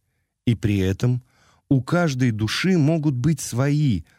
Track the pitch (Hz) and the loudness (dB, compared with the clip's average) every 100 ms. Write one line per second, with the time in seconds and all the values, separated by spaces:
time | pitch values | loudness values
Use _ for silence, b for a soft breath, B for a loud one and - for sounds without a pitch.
0 | _ _ _ _ - 104 104 101 92 95 | _ _ _ _ -2 0 0 0 0 0
1 | 123 123 b b b b b 135 - 175 | 0 -2 b b b b b 0 0 0
2 | 170 131 127 107 107 - 175 180 139 165 | 0 0 0 0 -4 -2 0 2 2 0
3 | 147 123 143 147 - 120 143 147 147 90 | -2 0 0 -2 -4 -2 0 2 0 0
4 | - | -4